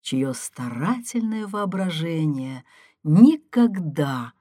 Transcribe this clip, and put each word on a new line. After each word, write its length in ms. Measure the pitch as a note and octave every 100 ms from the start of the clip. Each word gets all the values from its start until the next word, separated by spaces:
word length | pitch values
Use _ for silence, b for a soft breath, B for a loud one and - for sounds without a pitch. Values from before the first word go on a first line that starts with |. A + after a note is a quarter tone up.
чье 320 | - C4 C4+
старательное 1120 | B3 - - B2 A#2 E3 B3 A#3+ A#3 A3 A3 G#3
воображение 1160 | G#3 G3+ F#3+ F#3+ D#3+ E3 E3 D#3 C#3 C3 C3 b b b b
никогда 1300 | D3+ D#3+ B3+ D#4 _ B3 A#3 F#3+ D#3+ C#3 C#3+ B2+ A#2+ _